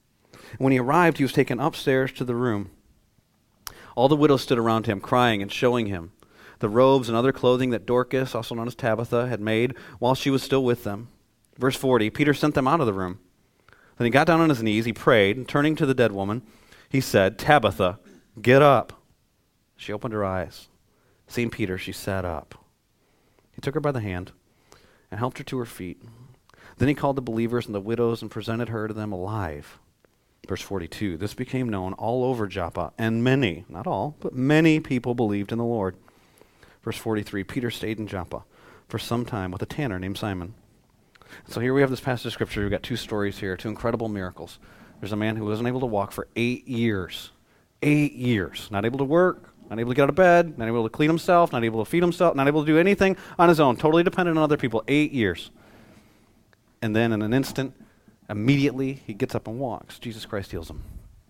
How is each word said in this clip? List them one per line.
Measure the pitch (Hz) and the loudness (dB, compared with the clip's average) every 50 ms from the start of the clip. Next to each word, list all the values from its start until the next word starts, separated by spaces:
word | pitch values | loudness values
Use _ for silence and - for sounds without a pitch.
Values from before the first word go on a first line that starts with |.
| _ _ _ _ _ _ - - - - - | _ _ _ _ _ _ -20 -20 -20 -18 -6
And | - | 0
when | 131 135 135 | 2 4 4
he | 127 | 4
arrived, | 120 127 147 175 175 165 147 - | 4 4 4 4 6 4 4 2
he | 139 | 0
was | 123 - | 2 4
taken | 147 131 - 131 110 | 2 2 2 0 -2
upstairs | 135 160 - - - 147 131 131 131 127 - | -2 -2 -4 -2 0 0 2 2 0 0 -4
to | - 131 | -6 -4
the | 123 120 | -4 -2
room. | 120 127 123 107 101 98 92 - _ _ _ _ _ _ _ _ _ _ _ _ _ _ _ _ _ _ - - - - - - | 0 0 0 0 -2 -4 -8 -12 _ _ _ _ _ _ _ _ _ _ _ _ _ _ _ _ _ _ -20 -20 -20 -20 -8 0
All | 120 123 135 | 4 4 4
the | 156 | 6
widows | 147 147 151 135 131 - | 6 6 6 4 4 2
stood | - 135 117 | 0 0 2
around | 113 113 113 113 107 | 2 2 2 2 0
him, | 113 101 98 | 0 -2 -2
crying | - - 131 123 123 120 110 101 | -2 0 2 4 4 4 2 0
and | 98 98 | -2 -6
showing | - - 131 123 120 120 113 | -4 0 2 2 2 2 0
him | 101 98 87 82 - - _ _ _ _ - - - - - | -2 -4 -8 -10 -12 -16 _ _ _ _ -20 -20 -20 -10 -6
the | - 107 | -4 0
robes | 104 120 131 135 135 135 123 113 | 4 4 6 6 6 4 2 0
and | 117 | 0
other | 113 120 135 131 | 0 2 0 0
clothing | - - 123 127 123 131 127 | 2 2 2 2 2 2 0
that | 120 104 95 | -2 -2 -2
Dorcas, | 120 123 123 123 - - 131 131 127 - | 0 0 0 0 0 -2 -4 -4 -4 -6
also | 113 113 - 123 | -8 -8 -8 -8
known | 117 117 | -8 -8
as | 120 120 | -10 -8
Tabitha, | - - 117 110 107 120 113 120 117 120 | -4 -2 -2 -2 -2 -2 -2 -2 -2 -2
had | 127 120 101 | -2 -4 -4
made | 104 110 110 113 120 127 127 - - - - - | -2 -2 0 0 0 0 -2 -8 -16 -20 -8 -2
while | 123 123 131 | 0 2 2
she | - - 147 | 2 2 0
was | 135 127 - | 0 0 0
still | - 139 135 131 | 0 0 2 2
with | 123 120 - - | 2 0 -2 -4
them. | 104 101 101 120 - _ _ _ _ _ _ _ _ _ - | -8 -10 -10 -12 -16 _ _ _ _ _ _ _ _ _ -2
Verse | 123 135 131 | -2 -2 0
forty, | - - 131 127 117 107 107 | 0 2 4 4 4 4 2
Peter | - - 147 147 139 | 0 2 2 2 2
sent | - - 151 143 | 2 0 0 0
them | 147 131 131 | 0 2 2
out | 156 170 | 2 2
of | 143 | 2
the | 110 98 | 0 0
room. | 95 92 90 87 - _ _ _ _ _ _ _ _ _ _ - _ _ _ _ | -2 -4 -6 -8 -10 _ _ _ _ _ _ _ _ _ _ -20 _ _ _ _
Then | - 120 | -2 0
he | 117 | 2
got | 117 139 160 | 4 4 6
down | 170 165 160 | 6 4 4
on | 165 160 | 4 4
his | 143 117 113 | 2 2 0
knees, | 110 104 110 113 | 0 0 0 0
he | 120 107 | -2 -4
prayed, | - - 160 131 110 98 98 110 131 | 0 4 4 6 6 6 4 2 0
and | 120 - | -4 -2
turning | - 143 143 156 156 | 0 0 2 2 0
to | 147 160 | 0 0
the | 135 135 | 0 2
dead | 127 120 107 101 | 2 2 2 2
woman, | 98 98 98 107 123 - - - - _ _ - - - _ | 0 -2 -2 -2 -4 -6 -10 -18 -20 _ _ -20 -20 -10 _
he | - 135 | -2 -2
said, | 131 - - 107 95 95 - - | 0 2 4 4 4 4 2 0
"Tabitha, | - - 151 147 117 104 - - 98 90 92 - _ - - - _ _ _ 113 104 | 2 4 4 6 4 2 0 0 0 -2 -2 -4 _ -20 -20 -20 _ _ _ -2 4
get | 127 131 135 | 6 6 8
up." | 147 143 135 110 - - - - _ _ _ _ _ _ _ _ _ _ _ _ _ _ _ | 8 8 6 4 2 -2 -10 -20 _ _ _ _ _ _ _ _ _ _ _ _ _ _ _
She | - - - 104 | -16 -12 -10 -8
opened | 104 - 123 107 | -8 -8 -6 -4
her | 107 101 | -2 -2
eyes. | 95 95 92 85 - - - - _ _ _ _ _ _ _ _ _ _ _ _ | -2 -2 -4 -4 -6 -10 -16 -20 _ _ _ _ _ _ _ _ _ _ _ _
Seeing | _ - 120 120 113 | _ -6 -4 -4 -4
Peter, | - - 110 92 92 92 | -4 -4 -4 -4 -4 -6
she | - 98 90 | -8 -10 -12
sat | - - 104 98 95 90 | -10 -6 -6 -4 -4 -4
up. | 87 82 73 - - - - _ _ _ _ _ _ _ _ _ _ _ _ _ _ _ _ _ _ _ | -4 -6 -8 -10 -12 -18 -20 _ _ _ _ _ _ _ _ _ _ _ _ _ _ _ _ _ _ _
He | - - | -10 -8
took | 139 139 | -6 -4
her | 156 | -2
by | 147 147 139 | -2 -2 -2
the | 123 | -2
hand | 104 101 90 90 92 - - _ _ _ _ _ _ _ - - _ _ _ _ _ _ | -4 -4 -6 -6 -8 -10 -14 _ _ _ _ _ _ _ -20 -20 _ _ _ _ _ _
and | 92 101 | -8 -6
helped | 123 127 123 - | -6 -6 -6 -8
her | 143 | -10
to | - 135 | -8 -8
her | 127 117 | -8 -8
feet. | 117 - - 90 87 - - - 113 - - - - - _ _ _ _ _ - - - | -8 -10 -12 -12 -12 -12 -14 -18 -20 -20 -20 -20 -20 -20 _ _ _ _ _ -20 -20 -4
Then | - 120 139 | 0 2 2
he | 151 | 2
called | - 147 143 135 | 2 0 0 0
the | 135 127 | -2 -4
believers | 123 113 113 117 113 120 120 113 | -4 -2 -2 -2 0 -2 -4 -4
and | - 104 | -4 -6
the | 101 | -6
widows | 95 107 117 117 120 117 117 110 | -4 -4 -2 0 0 0 0 -2
and | 110 104 | -6 -10
presented | - 113 101 113 113 117 120 107 | -10 -8 -6 -6 -4 -4 -4 -4
her | 110 110 107 | -6 -6 -6
to | 110 104 | -6 -6
them | 110 107 104 | -6 -6 -6
alive. | 101 90 90 101 110 107 95 80 73 73 73 - - - _ _ _ _ _ _ _ _ _ _ _ _ - | -6 -6 -6 -6 -4 -4 -4 -6 -8 -10 -14 -16 -20 -20 _ _ _ _ _ _ _ _ _ _ _ _ -12
Verse | - 98 - | -10 -10 -10
forty-two, | - - 101 95 85 80 - - 110 98 85 | -8 -8 -8 -8 -8 -8 -8 -6 -6 -6 -4
this | 80 98 104 - | -6 -8 -8 -8
became | - 123 - - 131 127 117 | -8 -8 -6 -4 -4 -2 -2
known | 107 95 92 92 101 | -4 -4 -4 -6 -6
all | - 107 110 120 127 123 | -6 -4 -4 -2 0 0
over | 131 131 117 107 | -2 -2 -2 -4
Joppa, | 98 90 98 87 82 - 95 82 - - - | -4 -4 -6 -6 -6 -4 -6 -6 -6 -6 -4
and | 113 113 113 113 120 | -2 0 0 2 2
many, | 127 131 139 127 98 82 - 107 - | 2 2 2 2 0 -2 -4 -10 -14
not | - 85 - | -14 -10 -6
all, | 180 147 95 107 151 151 - | -4 -4 -4 -4 -6 -8 -8
but | - 175 - | -10 -8 -6
many | 127 127 139 151 156 165 160 156 156 | -2 0 2 4 6 6 6 4 2
people | - - 135 123 - 127 120 | 0 -2 -4 -2 -2 -2 -2
believed | 120 120 104 101 101 98 - | 0 0 0 0 -2 -4 -4
in | 117 117 | -4 -4
the | 117 | -2
Lord. | 117 120 110 95 95 92 - _ _ _ _ _ _ _ _ - _ _ _ - - _ _ _ | -2 -2 -2 -2 -4 -4 -8 _ _ _ _ _ _ _ _ -20 _ _ _ -20 -20 _ _ _
Verse | 117 110 | -10 -10
forty-three, | - - 113 110 107 101 - - 101 92 | -6 -4 -2 -2 -2 -2 -4 -6 -6 -6
Peter | - - 139 123 117 | -6 -6 -6 -4 -4
stayed | - - - 107 113 104 | -6 -6 -6 -6 -6 -6
in | 107 | -6
Joppa | 98 98 92 85 - - - - _ _ _ - - - - _ | -8 -8 -8 -8 -8 -10 -14 -14 _ _ _ -20 -20 -20 -20 _
for | - - 110 | -10 -8 -8
some | - - 120 120 120 | -6 -4 -4 -4 -4
time | - - 104 92 90 | -4 -6 -6 -6 -6
with | 90 90 110 | -6 -8 -10
a | |
tanner | - - - 147 123 95 92 | -8 -6 -6 -6 -4 -6 -6
named | 92 95 98 - | -6 -8 -8 -6
Simon. | - 104 95 90 87 95 110 - _ _ _ _ _ _ _ _ _ _ _ _ _ - - - - - | -6 -6 -6 -6 -8 -10 -14 -18 _ _ _ _ _ _ _ _ _ _ _ _ _ -20 -20 -20 -20 -12
So | - 117 | -8 -4
here | 117 127 131 | -2 0 2
we | 139 | 2
have | 139 131 | 2 2
this | 131 - | 0 -2
passage | - 135 123 117 - | -4 -4 -4 -4 -6
of | 117 - | -8 -6
Scripture. | - 113 - - 110 | -6 -6 -6 -4 -4
We've | 101 101 | -2 -2
got | 101 104 - | -2 -4 -4
two | - 117 | -6 -8
stories | 113 - - 113 104 101 101 98 - | -8 -8 -6 -4 -4 -4 -4 -6 -6
here, | 104 95 92 | -8 -8 -8
two | 90 - 113 | -8 -8 -10
incredible | 104 - - 117 117 113 117 110 | -8 -4 -4 -2 -2 -2 -4 -6
miracles. | 104 101 92 90 90 - 80 - - - - - - - - - - - | -6 -6 -8 -8 -10 -14 -16 -18 -18 -20 -20 -20 -20 -20 -20 -20 -18 -14
There's | 110 98 | -10 -6
a | 107 | -4
man | 104 107 110 110 | -2 -2 -2 -2
who | 110 107 | -2 -4
wasn't | 104 107 107 120 | -4 -4 -2 -2
able | 123 123 131 | -4 -2 -2
to | 131 | -4
walk | 120 107 101 98 95 - | -2 -2 -2 -4 -4 -6
for | - - - _ | -10 -12 -8 _
eight | 110 117 120 123 123 - - | -2 -2 -2 -2 -4 -8 -8
years. | 127 113 117 117 104 95 87 80 - - - - - _ _ _ _ _ _ _ _ _ - | -4 -2 0 0 0 -2 -4 -8 -10 -14 -16 -18 -20 _ _ _ _ _ _ _ _ _ 0
Eight | 143 147 151 147 143 - | 2 2 2 2 0 -2
years. | 123 123 123 117 101 87 73 - - - - | -2 0 0 2 0 0 -4 -8 -12 -12 -6
Not | 107 98 107 | -4 -2 -2
able | 117 160 135 | 0 0 -2
to | 139 | 0
work, | 131 156 170 185 180 - - - - _ _ - - | 2 4 4 4 2 0 -4 -10 -20 _ _ -18 -10
not | 104 113 | -8 -6
able | 117 120 | -4 0
to | 127 | 2
get | 127 139 | 2 2
out | 139 | 4
of | 147 | 4
bed, | 185 185 175 175 175 170 165 147 | 6 6 8 8 6 4 2 -2
not | 131 113 113 | -6 -4 -2
able | 117 120 110 | 0 0 0
to | 113 | -2
clean | - - 151 151 | 0 2 2 2
himself, | 165 165 - - 180 175 170 160 - | 2 2 2 4 4 4 4 4 2
not | 123 117 | 0 0
able | 113 110 113 104 | 0 0 -2 -2
to | - | 0
feed | - 170 180 | 0 2 2
himself, | 175 170 - 180 165 - | 2 2 2 2 2 2
not | 139 135 | 2 2
able | 143 147 156 147 | 2 2 2 2
to | |
do | 156 156 160 | 4 4 4
anything | 175 196 202 - 196 190 185 - - - - | 4 4 4 4 2 2 2 -2 -6 -6 2
on | - 170 170 | 4 6 6
his | 170 147 | 8 6
own, | 151 131 117 | 6 4 4
totally | - - 151 160 170 175 | 4 4 4 4 4 4
dependent | 185 - - 180 175 160 160 | 2 2 0 0 0 2 2
on | 156 | 2
other | 143 151 | 2 2
people. | 143 - 123 110 110 - | 0 0 -2 -2 -2 -2
Eight | - 139 151 151 - | 0 0 2 2 0
years. | 143 131 110 92 87 - - - - - - - - - - - - - _ _ _ _ _ _ _ _ _ _ _ _ _ _ _ _ | 0 0 0 0 0 -2 -6 -14 -20 -20 -20 -20 -20 -20 -20 -20 -20 -20 _ _ _ _ _ _ _ _ _ _ _ _ _ _ _ _
And | - 110 107 | -4 -2 0
then | 110 117 117 | 2 2 2
in | 113 104 | 0 0
an | 107 107 120 | 0 0 0
instant, | 135 131 - - - 135 135 - - - - _ _ _ _ _ _ _ - | 0 0 0 -4 -6 -6 -6 -8 -14 -20 -20 _ _ _ _ _ _ _ -10
immediately, | 107 104 107 127 143 139 139 143 123 131 135 135 135 135 - | -6 -2 2 2 2 4 2 2 0 -2 -4 -6 -6 -8 -12
he | - 104 | -14 -8
gets | 98 127 - - | -6 -6 -4 -4
up | 113 - 110 | -6 -6 -8
and | 113 127 | -8 -8
walks. | 139 120 104 - - - - - | -8 -8 -8 -10 -12 -16 -18 -14
Jesus | - 123 107 110 - | -12 -12 -12 -12 -12
Christ | - - 101 95 - - | -10 -8 -8 -8 -8 -10
heals | 90 80 78 | -10 -10 -10
him. | 76 - - - - - - - - - _ | -12 -14 -14 -16 -16 -18 -20 -20 -20 -20 _